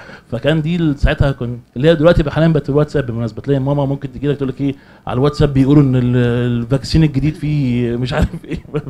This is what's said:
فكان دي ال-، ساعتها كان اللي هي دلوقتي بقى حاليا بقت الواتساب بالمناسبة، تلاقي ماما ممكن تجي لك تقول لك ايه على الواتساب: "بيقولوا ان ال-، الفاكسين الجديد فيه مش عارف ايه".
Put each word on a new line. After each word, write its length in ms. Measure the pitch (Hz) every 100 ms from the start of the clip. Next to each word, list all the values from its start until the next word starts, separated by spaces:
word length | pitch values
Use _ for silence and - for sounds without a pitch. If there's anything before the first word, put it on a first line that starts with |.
| - - -
فكان 320 | 117 143 160
دي 140 | 151 175
ال-، 220 | 160 135
ساعتها 340 | - - 143
كان 260 | 135 120 120 - 120
اللي 120 | 156
هي 40 |
دلوقتي 280 | 165 160 165
بقى 100 | 143
حاليا 140 | 151 165
بقت 200 | 151 -
الواتساب 380 | 139 147 147 120
بالمناسبة، 360 | 117 117 107
تلاقي 180 | 135 139
ماما 240 | 135 143
ممكن 280 | 135 139 135
تجي 160 | 135 143
لك 80 | 135
تقول 120 | 131
لك 120 | 127
ايه 140 | 139 135 - - -
على 80 | 117
الواتساب: 360 | 143 147 147
"بيقولوا 280 | 135 135 147
ان 140 | 139 127
ال-، 200 | 123 123 120 120 120 120
الفاكسين 420 | 117 139 - 160
الجديد 300 | 156 135 147
فيه 600 | 147 151 147 127 120 117 120
مش 160 | 123
عارف 320 | 147 - 170
ايه". 140 | - - - 143